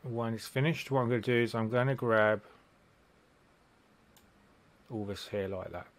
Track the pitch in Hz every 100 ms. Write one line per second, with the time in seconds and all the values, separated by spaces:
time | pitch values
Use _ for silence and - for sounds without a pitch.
0 | 131 117 113 113 - 135 147 165 - 135
1 | 120 120 107 120 117 113 110 123 131 131
2 | 120 110 107 107 - - _ _ _ _
3 | _ _ _ _ _ _ _ _ _ _
4 | _ _ _ _ _ _ _ _ _ 113
5 | 101 98 - 104 95 95 92 90 -